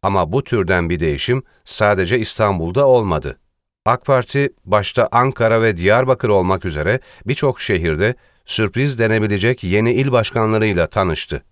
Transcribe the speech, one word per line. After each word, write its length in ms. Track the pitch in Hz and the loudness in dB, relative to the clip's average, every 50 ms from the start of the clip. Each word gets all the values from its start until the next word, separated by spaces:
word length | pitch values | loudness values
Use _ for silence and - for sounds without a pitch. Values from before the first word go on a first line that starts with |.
Ama 300 | - 98 98 95 87 78 | -2 0 0 0 0 0
bu 120 | 87 135 139 | -2 -4 -2
türden 460 | - - 110 95 85 95 90 87 82 | 0 -2 -2 0 2 0 0 2 0
bir 100 | 87 82 | -2 0
değişim 440 | 82 80 73 67 - - 123 131 - _ _ _ _ | 0 -2 -2 -2 -2 -2 -2 -2 -4 _ _ _ _
sadece 540 | - - - 110 104 104 92 92 82 117 123 | -10 -4 0 2 2 2 2 0 0 0 -2
İstanbul'da 680 | 113 - - - 110 104 98 87 80 85 92 131 143 | -2 -4 -2 0 0 0 0 -2 -4 -2 0 2 4
olmadı. 540 | 135 127 123 110 98 82 76 - 69 - _ _ _ _ _ _ _ _ _ _ | 4 4 4 2 0 -2 -2 -4 -6 -12 _ _ _ _ _ _ _ _ _ _
ak 200 | - 120 127 _ | -2 -2 -2 _
Parti, 440 | - 139 127 117 - - 139 139 139 - _ _ | 0 0 0 0 -2 -2 -2 -2 -2 -4 _ _
başta 420 | - 98 104 101 - - - 113 - | 0 0 0 0 0 0 0 0 2
Ankara 500 | - 117 123 135 127 - 117 113 110 113 | 2 2 2 0 0 0 0 2 2 2
ve 160 | 113 113 101 | 2 0 0
Diyarbakır 520 | 85 87 98 107 120 131 127 131 - - 113 | 0 2 2 4 4 2 0 0 0 2 2
olmak 360 | 104 95 90 92 95 90 - | 2 2 2 2 -2 -2 -4
üzere 340 | 92 76 76 73 87 113 131 - - - - - | -6 -6 -4 -2 -2 -2 -4 -6 -12 -20 -16 -6
birçok 360 | 101 143 - - 139 123 - | -6 -4 -2 0 -2 -2 -2
şehirde 540 | - - 104 87 82 85 78 76 98 110 127 _ _ _ _ _ _ | -4 -2 -2 0 0 -2 0 0 0 -2 -2 _ _ _ _ _ _
sürpriz 540 | - - - 110 101 - 127 135 143 131 113 | -6 -2 -2 -2 0 0 -2 -2 -2 0 0
denebilecek 640 | 117 110 110 110 107 104 104 98 95 117 127 - - | 0 0 2 2 0 0 0 0 0 0 -2 -2 -4
yeni 300 | 87 92 104 113 117 123 | -2 0 2 2 2 0
il 180 | 104 131 139 | 0 0 2
başkanlarıyla 760 | 123 120 110 - - 120 110 110 110 110 107 110 98 87 85 | 2 0 0 0 -2 -2 0 0 2 2 0 0 2 0 -2
tanıştı. 560 | 80 - 107 95 90 80 - - - 78 67 _ _ | 0 0 -2 0 0 -2 -4 -6 -8 -10 -10 _ _